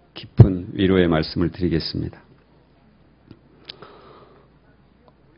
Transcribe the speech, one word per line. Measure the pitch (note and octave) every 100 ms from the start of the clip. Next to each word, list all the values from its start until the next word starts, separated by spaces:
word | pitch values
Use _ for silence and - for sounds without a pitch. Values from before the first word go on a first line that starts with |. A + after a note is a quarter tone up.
| _
깊은 | - - - G2+ F2+ F2+
위로의 | - F#2 F#2+ F2
말씀을 | D#2+ D#2+ - E2+
드리겠습니다. | - F2 D#2+ - - E2+ - - _ _ _ _ _ _ _ _ _ _ - _ _ - - - - - - - - _ _ _ _ _ _ _ _ _